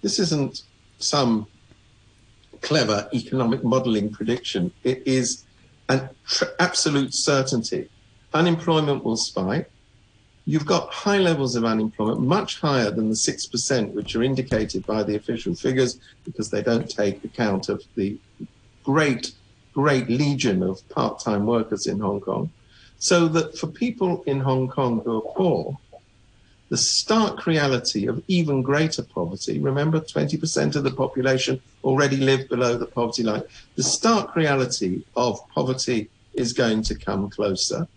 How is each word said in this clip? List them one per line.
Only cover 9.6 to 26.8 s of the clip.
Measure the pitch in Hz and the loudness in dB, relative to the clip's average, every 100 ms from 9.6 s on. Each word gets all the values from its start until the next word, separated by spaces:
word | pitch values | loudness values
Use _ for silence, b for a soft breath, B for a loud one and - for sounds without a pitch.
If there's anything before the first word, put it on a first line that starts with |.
| - _ _ _ _ _ _ _ | -4 _ _ _ _ _ _ _
You've | - 151 151 | -2 -2 2
got | - - | 0 0
high | - - 202 | -4 2 4
levels | 180 160 135 117 | 4 2 0 0
of | |
unemployment, | 113 110 110 - 110 113 | 2 2 0 0 -2 0
much | 127 185 185 - | 2 2 0 -2
higher | 156 135 107 | 0 2 2
than | 113 110 | 0 -2
the | 110 | 0
six | - - - | -2 -2 -6
percent | 117 - 131 101 | -4 0 0 0
which | 104 104 | -4 -4
are | 113 | 0
indicated | 123 135 131 110 107 98 98 | 0 0 0 0 0 -4 -2
by | 107 | -2
the | 104 107 | 0 -2
official | - 117 - 87 | -2 -6 -4 -2
figures, | 127 131 127 - B B | 0 2 0 -2 B B
because | - - 107 | -16 -8 -4
they | 101 | -2
don't | 120 117 117 | 0 0 -2
take | - 104 95 | -2 -2 -2
account | - - 110 95 95 | -10 -2 0 0 -2
of | 101 - - | -6 -6 -4
the | 98 101 _ _ - _ - _ | -4 -4 _ _ -18 _ -20 _
great, | - 143 151 123 - - - _ _ | 0 2 2 0 -4 -12 -20 _ _
great | - 147 135 123 | 0 2 2 2
legion | 120 147 139 131 92 | 2 2 2 2 2
of | 90 95 - | 0 -2 -6
part-time | - 120 - - 104 104 | -2 -2 -2 -2 0 2
workers | 117 - 101 - | 2 0 -4 -2
in | 98 | -2
Hong | 104 101 | -2 -2
Kong. | 95 - 156 - b b b b | -2 -4 -4 -8 b b b b
So | - 175 165 | 2 4 4
that | 160 151 - | 2 -2 -6
for | 156 | -8
people | - 247 226 190 170 | -4 -4 0 -2 0
in | - 139 | -2 0
Hong | 135 131 131 | 2 0 0
Kong | 139 131 117 | 0 0 0
who | 113 110 | 0 -2
are | - | -4
poor, | - 185 113 - 143 _ - _ _ _ _ b b _ | 0 2 2 -2 -8 _ -20 _ _ _ _ b b _
the | |
stark | 120 | -2